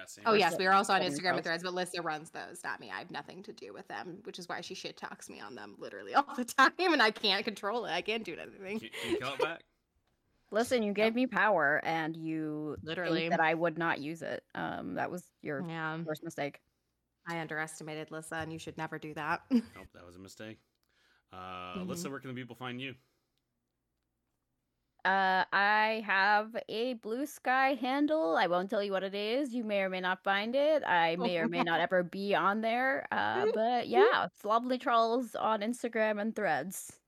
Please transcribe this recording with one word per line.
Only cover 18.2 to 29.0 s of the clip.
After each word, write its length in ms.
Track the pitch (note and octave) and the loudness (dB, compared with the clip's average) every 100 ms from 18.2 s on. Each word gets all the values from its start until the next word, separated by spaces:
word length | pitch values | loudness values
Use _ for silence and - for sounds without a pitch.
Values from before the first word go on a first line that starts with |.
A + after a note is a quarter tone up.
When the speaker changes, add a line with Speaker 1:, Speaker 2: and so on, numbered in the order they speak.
| D#3+ E3 | -8 -8
Speaker 2:
and 160 | D#3+ | -8
you 60 | D#3+ | -8
should 180 | D#3+ D3+ | -12 -8
never 200 | D#3+ D#3 | -6 -6
do 160 | D#3 | -10
that. 280 | D3+ D3+ F3 - | -8 -4 -4 2
<laughs> 40 | |
Speaker 1:
Nope, 380 | B3 A3+ - F#2+ | 0 0 -14 -20
that 100 | - F2+ | -20 -20
was 100 | F2+ | -18
a 40 | |
mistake. 380 | F#2+ - A2 A2 _ _ _ _ _ _ _ | -18 -14 -14 -14 _ _ _ _ _ _ _
Uh, 40 | F#2 F#2 F2+ F2+ F2+ | -14 -10 -10 -8 -8
Speaker 2:
Mm-hmm. 100 | F#2 | -6
Speaker 1:
Lissa, 220 | D3+ D#3+ | -6 -8
where 80 | C3+ | -10
can 80 | C3 | -10
the 60 | B2+ | -10
people 160 | B2 A#2 | -12 -10
find 240 | B2+ B2 | -8 -8
you? 140 | C3+ B2+ _ _ _ _ _ _ _ _ _ _ _ _ _ _ _ _ _ _ _ _ | -10 -12 _ _ _ _ _ _ _ _ _ _ _ _ _ _ _ _ _ _ _ _
Speaker 3:
Uh, 400 | F#3 G3 F#3+ F#3 - | 2 4 4 4 2
I 520 | F#3 G3+ G#3+ G#3+ A3 G3+ | 2 4 4 4 0 0
have 480 | G3 G3 G#3+ A3 A3+ - | 2 6 4 2 -6 -6
a 240 | G#3 B3 | -4 -2
Blue 300 | A#3 G#3 A#3+ | -4 -6 -4
Sky 500 | D4 - - C4 C4+ C4+ | -6 -4 0 2 4 2
handle. 560 | B3+ C4+ D4 D#4 E4 D4 | 0 2 2 2 2 4
I 120 | F#3 | 4
won't 200 | F3 F#3+ | 2 2
tell 140 | A3 | 0
you 100 | G3+ | 0
what 100 | F#3+ | 0